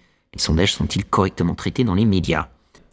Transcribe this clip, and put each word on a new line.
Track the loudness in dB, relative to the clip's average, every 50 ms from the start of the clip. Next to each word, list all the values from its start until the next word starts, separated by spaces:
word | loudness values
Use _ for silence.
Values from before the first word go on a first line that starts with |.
| _ _ _ _ _ _ -8
les | -4
sondages | -2 0 2 2 2 0 0
sont-ils | -2 -4 -2 -2 -4 -4
correctement | 0 0 0 0 0 0 -2 -2 -2 -2
traités | -4 -6 -4 -2 0 0
dans | 2 2
les | 2 2
médias ? | 4 2 2 0 0 -2 -2 -4 -6 -12 _ _ _ -20 -20 -10 _